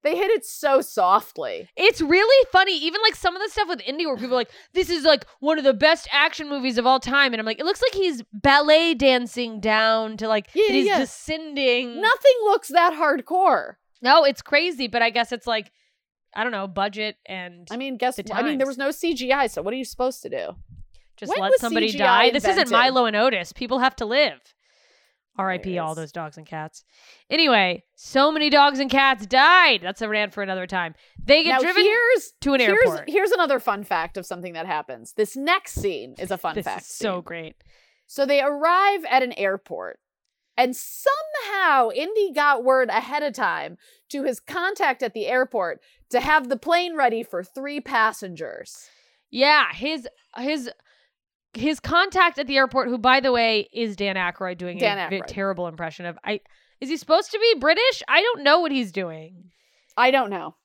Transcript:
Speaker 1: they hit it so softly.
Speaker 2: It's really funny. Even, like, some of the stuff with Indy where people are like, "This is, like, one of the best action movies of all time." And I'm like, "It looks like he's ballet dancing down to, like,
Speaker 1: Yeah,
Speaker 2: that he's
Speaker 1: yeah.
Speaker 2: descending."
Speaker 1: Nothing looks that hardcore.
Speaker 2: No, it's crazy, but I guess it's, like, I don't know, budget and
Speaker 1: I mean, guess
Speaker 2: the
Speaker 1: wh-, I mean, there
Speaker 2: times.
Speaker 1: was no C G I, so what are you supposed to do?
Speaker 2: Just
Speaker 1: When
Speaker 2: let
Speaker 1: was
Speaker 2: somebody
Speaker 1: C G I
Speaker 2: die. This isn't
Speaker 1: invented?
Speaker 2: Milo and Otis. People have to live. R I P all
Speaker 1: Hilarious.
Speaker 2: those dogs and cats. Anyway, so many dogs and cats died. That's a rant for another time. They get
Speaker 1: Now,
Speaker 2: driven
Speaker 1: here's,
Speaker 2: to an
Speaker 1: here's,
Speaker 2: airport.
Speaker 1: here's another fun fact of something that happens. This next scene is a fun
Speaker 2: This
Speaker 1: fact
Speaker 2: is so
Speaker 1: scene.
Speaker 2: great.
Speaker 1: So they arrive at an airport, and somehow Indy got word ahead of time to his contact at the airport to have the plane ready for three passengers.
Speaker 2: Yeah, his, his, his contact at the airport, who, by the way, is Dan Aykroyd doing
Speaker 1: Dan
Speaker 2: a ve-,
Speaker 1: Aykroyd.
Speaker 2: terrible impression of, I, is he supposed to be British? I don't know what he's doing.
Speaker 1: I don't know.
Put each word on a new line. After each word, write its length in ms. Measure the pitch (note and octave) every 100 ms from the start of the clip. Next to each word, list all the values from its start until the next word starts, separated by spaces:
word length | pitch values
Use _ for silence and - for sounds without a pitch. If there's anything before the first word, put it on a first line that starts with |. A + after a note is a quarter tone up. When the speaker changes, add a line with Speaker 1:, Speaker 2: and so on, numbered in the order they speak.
Speaker 1:
they 120 | D4 F4
hit 140 | G4
it 160 | A4 -
so 340 | - D4 C4+
softly. 880 | C#4 - F3+ G3+ - - C3+ E2+ - -
Speaker 2:
It's 240 | G4 A#4
really 460 | D4+ F4+ A4 C5+ B4+
funny. 260 | F#4 G4 E4+
Even, 240 | D#4 F4+
like, 140 | A4 A4
some 180 | F#4
of 80 | F4+
the 60 | G4+
stuff 180 | - E4+
with 120 | D4+
Indy 220 | G3 C#4+ E4
where 80 | B3
people 180 | B3
are 80 | B3
like, 100 | A#3 - _
"This 160 | F4 D#4+
is, 120 | E4+
like, 220 | D4 C#4+ - _
one 180 | C#4+ D#4
of 60 |
the 100 | C#4
best 320 | A3+ D#4 E4 -
action 360 | C4 D#4 - D4
movies 300 | C#4+ B3+ A#3
of 80 | B3
all 140 | C4+
time." 340 | C4 C4+ C#4
And 60 | A3+
I'm 60 | A3
like, 120 | A3
"It 80 | D#4
looks 160 | G4+
like 120 | B4
he's 280 | G4 F#4 C4 G#3+
ballet 600 | G#3 C#4 C#4 D4 D#4 E4+
dancing 640 | B3+ C4+ B3+ A#3+ - A#3+ A3
down 580 | G#3 G#3+ A3 A3 A3 A3
to, 100 | A3
like, 180 | G#3+ G3+
Speaker 1:
Yeah, 120 | - G#4+
Speaker 2:
that 40 |
he's 140 | G4 F#4
Speaker 1:
yeah. 120 | F#4
Speaker 2:
descending." 1000 | C4+ - - D#4 D#4+ C#4+ C4+ A#3+ B3 B3
Speaker 1:
Nothing 320 | G#4+ A#4 C#5+ B4+
looks 240 | G#4+ G4 -
that 240 | D4+ E4+
hardcore. 800 | D#4 D#4 C#4+ - F4+ F#4+ A3 - - _ _
Speaker 2:
No, 220 | B3 D#4
it's 180 | C#4+ -
crazy, 460 | - C#4+ F4 C#4 B3
but 160 | A#3
I 80 | A#3
guess 220 | A#3 A#3
it's, 160 | B3 -
like, 240 | A3 - _ _ _ _ _ _
I 80 | -
don't 80 | A#3
know, 160 | G#3+ G3
budget 480 | F#3 G3+ G3+ G#3+ G#3 -
and 400 | F#3+ F3+ F3 E3+
Speaker 1:
I 80 | A3+
mean, 180 | C4+ B3+
guess 200 | B3 B3+
Speaker 2:
the 60 |
Speaker 1:
wh-, 140 | G#3 G#3
I 60 |
mean, 160 | C#4 C#4+
there 80 | C4+
Speaker 2:
times. 20 |
Speaker 1:
was 100 | B3+
no 120 | C#4
C 240 | D4+ E4+
G 180 | C#4 B3
I, 140 | C4+ B3+
so 160 | -
what 100 | F3
are 60 | B3+
you 60 |
supposed 380 | B3 - B3+ B3+
to 60 | -
do? 220 | C3+ E2 - - - - - _ _
Speaker 2:
Just 140 | A3+
Speaker 1:
When 100 | A4
Speaker 2:
let 120 | G3
Speaker 1:
was 80 | C5
Speaker 2:
somebody 280 | A#3 C4+ A3
Speaker 1:
C 80 | G3+
G 60 |
I 220 | - A3+ B3
Speaker 2:
die. 40 |
This 120 | B3+
isn't 80 | -
Speaker 1:
invented? 180 | F#4+ C4+
Speaker 2:
Milo 340 | A#3 B3+ C4 A#3
and 100 | G#3
Otis. 360 | B3 G#3+ F3
People 240 | - B3 B3+
have 180 | B3+ -
to 80 |
live. 340 | G#3 B3+ C#4+ C#3 _ _ _ _ _ _ _ _ _ -
R 120 | F#3+
I 60 | F3+
P 200 | F#3+ F3+
all 100 | D#3+
Speaker 1:
Hilarious. 80 | D#3+
Speaker 2:
those 160 | D#3
dogs 240 | E3+ D#3 D3
and 100 | D3+
cats. 380 | D#3 D#3 - _ _ _ _ _
Anyway, 520 | D#4 D#4+ A#3 F#3 F3 _
so 360 | _ - C4 C#4+
many 200 | D#4 D4+
dogs 280 | C#4+ C#4+ C4+
and 120 | C#4
cats 340 | C4+ C4+ B3 G3
died. 540 | B3+ D4 F#4 E4 A3
That's 200 | F3 G3
a 60 | A3
rant 260 | G#3+ G#3
for 80 | G3+
another 240 | G3 F#3 F3+
time. 280 | F#3 E3+ D#3+ _ -
They 240 | - D4
get 60 | D#4+
Speaker 1:
Now, 40 | C4
Speaker 2:
driven 220 | D4+ F#4
Speaker 1:
here's, 500 | G4+ A4+ A#4+ A#4+ - _
Speaker 2:
to 100 | C#4
an 80 | C4+
Speaker 1:
here's, 180 | A#3 G#4
Speaker 2:
airport. 300 | B4 D#4 -
Speaker 1:
here's 220 | D#4+ F#4+
another 280 | G4 D4 C4+
fun 240 | B3+ G3+
fact 340 | G3+ F3 E3+ -
of 80 | F3+
something 260 | F3 F3+
that 140 | E3 F3
happens. 480 | D3+ D3 B2 A2+
This 200 | - G#3
next 380 | C4 C#4+ F#4 - -
scene 380 | G3+ D#3 B2 -
is 120 | F#3
a 60 | F#3+
fun 160 | - D#3+
Speaker 2:
This 100 | E3+
Speaker 1:
fact 160 | G2
Speaker 2:
is 60 | -
so 260 | - A3
Speaker 1:
scene. 80 | F3+
Speaker 2:
great. 320 | E3+ E3+ D#3+ - _ _ _ _ _
Speaker 1:
So 200 | - C#4
they 160 | C#4+
arrive 600 | C#4 C#4+ D#4+ F4+ G4+ G4+ D#4+
at 120 | B3+
an 100 | B3+
airport, 680 | A3 G3 F#3+ _ D#3+ F2+ - _ _ _ _ _ -
and 180 | B3+ B3
somehow 1120 | - - C#5 C#5+ D#5+ D5+ G#4+ G4+ F4+ C#4 A#3
Indy 420 | G#3 E4 A4 G4
got 320 | C#4+ D4 C4+
word 260 | B3 C4 B3
ahead 320 | G#3+ A#3 D4
of 100 | D4
time 460 | A#3 G#3 E3 D3 F3 _ _ _
to 140 | C#4+
his 160 | C#4 A#3+
contact 640 | - F4+ F4+ G4+ E4+ C4
at 120 | A#3+
the 120 | A3+ G#3
airport 540 | B3+ B3+ A3+ F3 - _ _ _
to 100 | A#3+
have 280 | B3+ D#4 B3+
the 80 | B3+
plane 400 | D4 E4+ F4+ D#4+
ready 260 | B3+ A3+
for 220 | A#3 F3
three 360 | F#3 - C#4 D4
passengers. 1080 | - C4 A3 G#3+ G3 E3 D3+ - - - - _ _ _ _
Speaker 2:
Yeah, 420 | A#3 C#4 D4+ A3
his, 340 | D#3 C4 D#4 A#3+ _ _ -
his, 320 | B3+ D4+ A#3+ - _ _ _ _ _ _ _
his 280 | A3+ C4 D#4
contact 580 | - E4+ F#4+ F#4 F4 E4
at 80 | C4+
the 100 | C4+
airport, 320 | C4+ B3+ A#3+
who, 80 | B3
by 240 | A#3 C4
the 100 | C4
way, 380 | A#3+ A3+ A3 -
is 200 | - A3+
Dan 220 | G3 G3+ F#3+
Aykroyd 400 | F3+ F3 F#3 F3+
doing 220 | F3+ F3
Speaker 1:
Dan 180 | G#3 G3+
Speaker 2:
a 120 | E3+
ve-, 100 | F#3+
Speaker 1:
Aykroyd. 60 | -
Speaker 2:
terrible 400 | - G3 F3+ F3
impression 380 | D#3+ E3 - F3
of, 120 | E3
I, 160 | - G#3 _ _ _ _
is 80 | C4
he 80 | D4+
supposed 340 | - D#4+ G#4
to 60 | G#4+
be 160 | A4+ F#4+
British? 420 | C#4 E4+ B4+ A#4 -
I 140 | D4
don't 200 | G#4+ A#4
know 180 | C#4+ D#4
what 120 | E4
he's 180 | C4+ A3
doing. 600 | F3 F3+ D#3+ D#3+ F3+ F#3 _ _ _ _ -
Speaker 1:
I 120 | B3+
don't 200 | C4+ A3+
know. 260 | G3 D#3 _